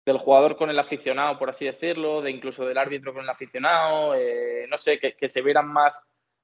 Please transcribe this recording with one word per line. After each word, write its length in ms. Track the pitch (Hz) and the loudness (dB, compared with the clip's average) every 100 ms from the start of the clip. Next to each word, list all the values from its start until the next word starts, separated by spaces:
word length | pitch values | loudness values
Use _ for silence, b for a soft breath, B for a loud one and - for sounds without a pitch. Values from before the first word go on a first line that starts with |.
| - | 2
del 120 | 131 | 2
jugador 380 | - 135 151 151 | 6 8 8 2
con 120 | 156 | -2
el 100 | 143 | -2
aficionado, 580 | - 147 127 131 147 139 | -2 -4 -4 -2 -2 -2
por 120 | 131 | -6
así 160 | 127 139 | -6 -8
decirlo, 560 | 131 165 160 156 151 | -6 -6 -4 -4 -4
de 100 | 139 | -6
incluso 340 | 131 131 131 127 | -8 -10 -8 -4
del 120 | 131 | -2
árbitro 360 | 139 139 135 | -2 -4 -10
con 100 | 131 | -12
el 60 | 131 | -10
aficionado, 880 | 123 131 127 147 170 160 156 151 131 | -10 -12 -4 0 2 0 0 0 -2
eh, 500 | 123 120 120 120 123 | -2 -4 -6 -6 -6
no 80 | 147 | -4
sé, 220 | 156 147 | -2 0
que, 160 | 131 - | -2 -4
que 100 | 135 | -6
se 140 | 131 | -2
vieran 260 | 135 147 147 | 0 2 2
más, 340 | 147 147 - _ _ _ _ | 2 2 0 _ _ _ _